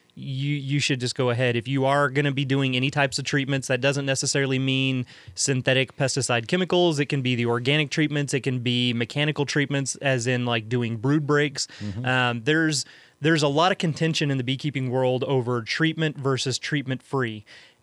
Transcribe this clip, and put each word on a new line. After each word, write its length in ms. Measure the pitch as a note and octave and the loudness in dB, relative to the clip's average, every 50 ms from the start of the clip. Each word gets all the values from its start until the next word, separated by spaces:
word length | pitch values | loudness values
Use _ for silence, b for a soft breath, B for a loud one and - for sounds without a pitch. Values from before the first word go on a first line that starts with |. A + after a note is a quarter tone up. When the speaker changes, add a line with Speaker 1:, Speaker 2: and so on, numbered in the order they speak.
| b b b | b b b
Speaker 1:
you, 400 | - C3 C#3 C3+ C3 C#3 C#3+ D3 | -14 -10 -8 -6 -4 -2 -2 -2
you 240 | C#3+ C3+ C3+ C#3+ C#3+ | -2 -2 0 0 0
should 200 | - - D3 B2 | 2 0 0 0
just 160 | B2 A#2+ - | -2 -4 -2
go 140 | - B2+ B2 | 0 0 0
ahead. 260 | A#2+ A#2 C3 B2 A#2 | 2 2 2 2 2
If 120 | A#2 A2+ | 0 -2
you 180 | B2 C#3 C3+ C3 | 0 0 2 2
are 240 | C3+ C#3 C#3+ C#3+ C3+ | 2 4 4 2 2
gonna 220 | C3 C#3+ D3 C#3+ | 0 0 0 0
be 140 | C3+ C3+ C#3+ | 0 -2 0
doing 300 | B2+ C3+ C#3 C#3 C3 B2+ | 0 2 2 2 0 0
any 160 | B2+ C3 C3+ | 0 0 0
types 260 | - D3 C#3 C3+ - D3 | 0 0 0 0 0 -4
of 60 | C3+ | -4
treatments, 420 | - - C#3+ C3+ C3 C#3 C3+ B2+ | -2 0 0 0 0 -2 -4 -2
that 140 | - C3 B2 | -2 -2 0
doesn't 240 | B2 C#3 C#3 C#3 C#3 | 2 0 0 0 0
necessarily 540 | C#3 C3+ - - C3+ - C#3+ C#3 C3 C3+ C3 | 0 -2 0 -2 0 0 0 0 0 0 0
mean 460 | C3 C3+ C3 C3+ C3+ C3+ C3 B2+ A#2+ B B B B B B | 0 0 0 2 0 0 0 -2 -4 B B B B B B
synthetic 640 | - - - C3+ B2+ B2 C3+ C3 C3 C3 - - | -4 -2 0 0 0 2 2 2 2 0 0 -2
pesticide 500 | - C#3+ B2+ - C#3 B2 - B2 A#2 A2+ | -2 -2 0 0 -2 0 0 0 0 0
chemicals. 520 | - F3+ F3+ F#3 E3 F3+ F3+ F3 F3 D#3 C#3 | 0 0 0 2 2 4 4 4 4 2 0
It 60 | D3 | -2
can 140 | - D3 C#3 | 0 -2 -2
be 140 | B2 B2+ B2+ | 0 0 0
the 100 | A#2 A#2 | 2 2
organic 420 | A#2 A#2 A#2+ B2 C3 C#3+ D#3 D#3 C3+ | 0 0 0 2 2 2 2 2 0
treatments. 440 | - E3 D3+ C#3+ D3+ D3 C#3+ C3 - | 0 0 0 0 0 -2 -2 0 -2
It 80 | C3+ | -2
can 180 | A#2 C3+ B2+ B2+ | 0 0 -2 0
be 340 | A#2 B2+ A#2+ B2 B2 B2 A#2 | 0 0 2 2 2 2 0
mechanical 520 | A#2 A#2+ - - C#3+ D3 D3+ D3+ - C#3+ | 0 -2 -4 -2 -2 -2 0 0 -2 -2
treatments, 500 | C3 - D3+ C#3 C3 C#3+ C#3 C#3 B2 - | 0 0 0 0 0 0 -2 -2 -4 -6
as 300 | - - C#3 C3 B2 A2+ | -4 0 0 0 2 0
in, 180 | B2+ B2+ B2 B2 | 0 0 0 0
like, 240 | A#2+ A#2+ A#2 A2 A2 | 0 -2 -2 -2 -2
doing 280 | B2 B2 A#2+ A2+ A2+ | -2 0 0 -2 -2
brood 280 | A2 A2 C3+ D3 D#3+ D3 | -2 0 2 2 2 2
breaks." 420 | C#3 D3 C#3+ D3 D3 C#3+ - - - - - | 2 2 2 2 0 -2 -6 -8 -8 -8 -10
Speaker 2:
Mm-hmm. 260 | G#2 G#2 F2+ A2 B2 | -8 -8 -6 -4 -2
Speaker 1:
Um, 360 | B2 B2+ B2+ B2 B2 A#2 A#2 A2 | 0 0 2 2 0 0 -2 0
there's, 420 | C#3+ D#3 D#3+ E3 D#3 D3+ C3 - B B B B B B B | 2 2 4 4 2 0 -2 -4 B B B B B B B
there's 200 | C#3 D#3 E3+ D#3 D3+ | 2 2 4 4 4
a 40 | |
lot 240 | C#3+ C#3 D3+ E3+ F#3 | 2 4 4 4 4
of 60 | G3+ - | 2 2
contention 500 | - E3 C#3 - D#3+ E3 D#3 - D#3+ C#3+ | 0 -2 0 0 0 0 0 0 0 0
in 80 | C#3 | 0
the 60 | C3+ B2 | -2 -2
beekeeping 480 | B2+ C3+ C3 - D3+ A2+ C#3 C3 B2 | -2 -4 -2 -4 -4 -4 -2 -4 -2
world 320 | B2 C3 C3 B2+ B2+ B2 B2+ | 0 2 2 2 2 0 0
over 380 | B2+ C#3 C3 A#2 B2 B2 A#2+ A2+ | 0 0 0 0 0 -2 -2 -2
treatment 540 | - - - D#3+ D#3+ D#3+ D#3+ D#3+ D3+ C#3+ | -4 -2 0 0 0 2 0 -2 -2 -2
versus 400 | C#3+ B2 C3+ C3+ B2 - C3+ A#2 - | -2 -2 -2 0 0 -2 -4 -4 -4
treatment-free. 840 | - - D3+ D3 B2 C3+ C3 B2 - - - C3+ B2+ A2+ A2 G#2+ - B B B B B B B | -4 -4 -4 -2 -2 -4 -6 -6 -6 -4 -2 -2 -2 -2 -4 -8 -14 B B B B B B B